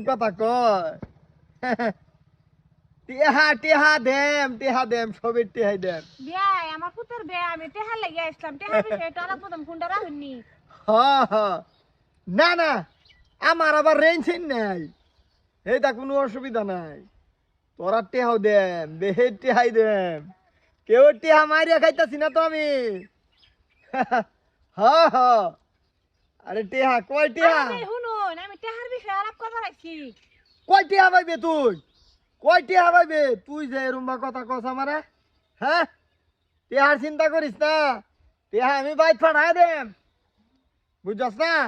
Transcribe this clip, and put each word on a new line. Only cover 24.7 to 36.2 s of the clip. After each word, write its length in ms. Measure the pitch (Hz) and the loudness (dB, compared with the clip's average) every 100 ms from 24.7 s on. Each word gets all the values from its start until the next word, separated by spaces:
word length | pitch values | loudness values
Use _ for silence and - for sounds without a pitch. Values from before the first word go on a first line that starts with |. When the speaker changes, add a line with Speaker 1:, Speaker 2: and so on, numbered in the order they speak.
| - | 0
Speaker 1:
হ, 40 | 226 320 320 | 4 6 6
হ। 80 | 262 247 233 196 - _ _ _ _ _ _ _ _ - | 4 4 4 0 -6 _ _ _ _ _ _ _ _ -10
আরে 160 | 202 | -8
টেহা, 320 | 196 262 269 240 | -6 -2 0 0
কয় 280 | 185 285 302 | -2 -2 -2
টেহা? 260 | 277 330 320 | 2 2 4
Speaker 2:
আরে 200 | 254 480 403 | 0 -4 -8
শুনুন, 460 | 480 480 427 392 330 | -8 -8 -6 -6 -8
আমি 180 | 392 392 | -14 -16
টেহার 300 | 453 453 494 | -14 -12 -12
বিষয়ে 280 | 494 427 392 | -12 -8 -6
আলাপ 160 | 415 440 | -8 -10
করবার 240 | 453 466 | -12 -10
আইছি। 300 | 403 294 330 320 269 - _ _ _ _ - | -10 -12 -18 -16 -16 -20 _ _ _ _ 2
Speaker 1:
কয় 160 | 392 330 | 2 4
টেহা 200 | 392 370 | 4 4
পাইবে 260 | 359 339 330 | 4 0 -2
তুই? 360 | 320 311 254 165 - _ _ _ _ _ | -2 0 0 -2 -8 _ _ _ _ _
কয় 180 | 277 359 | 2 2
টেহা 260 | 254 370 349 | 4 2 6
পাইবে? 300 | 349 330 311 277 214 | 6 4 2 0 -2
তুই 180 | - 294 285 | -6 -10 -8
যে 120 | 269 262 | -6 -6
এরম 180 | 262 254 | -6 -6
বা 100 | 254 | -8
কথা 180 | 269 254 | -8 -10
কস 200 | 233 254 240 | -8 -8 -8
আমারে? 260 | 262 269 302 - _ _ _ _ - | -6 -6 -6 -10 _ _ _ _ -6
হ্যাঁ? 240 | 247 339 320 _ _ _ | -2 0 -2 _ _ _